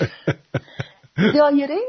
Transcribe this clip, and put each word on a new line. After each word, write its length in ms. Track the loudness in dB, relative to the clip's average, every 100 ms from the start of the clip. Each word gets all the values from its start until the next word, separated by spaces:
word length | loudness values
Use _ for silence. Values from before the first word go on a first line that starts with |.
| -8 -6 -8 -8 _ -12 -12 -16 -18 _ _ -2
<laughs> 180 | 0
دایره 420 | 4 4 2 0 -4